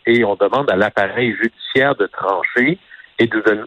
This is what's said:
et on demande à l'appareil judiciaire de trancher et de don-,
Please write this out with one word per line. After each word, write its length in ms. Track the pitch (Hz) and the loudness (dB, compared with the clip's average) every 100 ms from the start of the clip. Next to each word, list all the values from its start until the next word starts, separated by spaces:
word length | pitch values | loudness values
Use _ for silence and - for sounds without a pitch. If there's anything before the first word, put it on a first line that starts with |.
| - | 0
et 160 | 117 | 2
on 120 | 107 98 | 2 0
demande 340 | 101 123 143 | 0 0 0
à 60 | 95 | 0
l'appareil 580 | 104 107 98 104 123 | 0 0 -2 -2 -4
judiciaire 640 | 101 113 - - 131 139 135 | -2 -4 -6 -4 0 0 0
de 100 | 98 | -2
trancher 720 | - - 95 - 123 131 180 _ - - - | -2 -4 -2 -2 0 0 -2 _ -20 -10 -2
et 80 | 117 | 0
de 140 | 110 | 2
don-, 260 | 107 107 | 0 0